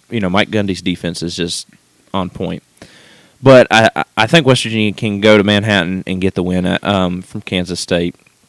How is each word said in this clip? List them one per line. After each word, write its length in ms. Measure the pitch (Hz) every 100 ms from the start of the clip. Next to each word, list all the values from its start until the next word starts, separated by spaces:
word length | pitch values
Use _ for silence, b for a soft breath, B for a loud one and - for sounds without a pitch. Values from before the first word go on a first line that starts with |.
| -
you 120 | 117
know, 100 | 92
Mike 200 | 92 104
Gundy's 320 | 107 101 90
defense 400 | 90 87 87 87
is 140 | 82 -
just 320 | 85 - - _ _ _ _
on 140 | 98 90
point. 320 | - 87 87 _ _ b b b b b b
But 240 | 127 127 -
I, 200 | 110 110
I, 100 | - 73 -
I 100 | 113
think 200 | 170 135
West 160 | 127
Virginia 300 | 113 110 107
can 280 | 92 113 101
go 160 | 107 107
to 80 |
Manhattan 580 | 101 104 107 101 85 92 -
and 140 | 92
get 140 | 95
the 80 | 92
win 220 | 90 90
at, 180 | 90 90
um, 380 | - 101 92 90
from 220 | 90 110
Kansas 360 | - 95 87 87
State. 380 | - 90 87 - _ _